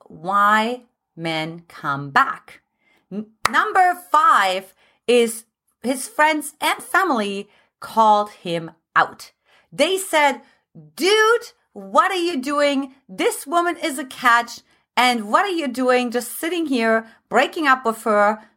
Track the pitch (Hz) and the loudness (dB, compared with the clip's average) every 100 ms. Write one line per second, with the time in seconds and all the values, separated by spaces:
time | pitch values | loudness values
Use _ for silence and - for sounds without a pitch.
0 | - 160 170 202 202 214 220 247 - _ | -20 -12 -2 2 4 2 0 -6 -12 _
1 | _ - 165 160 160 170 - - 151 139 | _ -10 -6 -4 -6 -10 -18 -10 -6 -6
2 | 143 143 - 165 - - _ _ _ _ | -2 0 0 -4 -16 -20 _ _ _ _
3 | - 196 214 _ - 285 415 392 359 349 | -14 -12 -12 _ -4 -2 0 2 2 0
4 | - 302 320 262 196 185 190 _ _ _ | 0 2 4 4 2 -2 -8 _ _ _
5 | - 240 233 226 - _ _ _ 233 262 | 0 2 2 -2 -16 _ _ _ -6 -6
6 | - - 311 302 285 - 311 392 - 349 | -6 0 0 0 -6 -6 -4 -4 -2 0
7 | 381 254 202 196 202 _ _ _ - 226 | 0 0 -2 -6 -10 _ _ _ -4 2
8 | 220 208 208 - 180 170 165 - _ 160 | 4 4 2 -6 -6 -6 -6 -14 _ 0
9 | 156 - - _ _ _ _ 165 311 381 | 0 -4 -20 _ _ _ _ -2 -2 -2
10 | - 320 285 247 - _ _ 165 151 - | -2 2 2 0 -10 _ _ -20 -20 -4
11 | 339 427 440 466 - _ _ 208 - 262 | 0 4 4 2 -2 _ _ -20 -2 0
12 | 359 381 339 302 247 294 285 269 277 - | 2 0 -4 -4 -4 0 0 0 -6 -12
13 | - 185 415 - 277 339 349 339 330 269 | -14 -4 -4 -4 -4 -2 -2 -2 -6 -6
14 | 262 - 247 233 233 - _ _ _ - | -10 -4 2 2 0 -10 _ _ _ 0
15 | 254 240 208 294 403 339 285 240 254 247 | 0 0 0 0 0 -2 -4 -2 2 2
16 | 247 226 214 - 330 349 311 254 226 220 | 0 -4 -6 -8 -6 -4 -2 0 2 0
17 | 226 _ - 214 349 349 294 262 233 220 | -2 _ -2 0 0 0 2 2 0 -4
18 | 233 208 202 214 - | 0 2 2 0 -8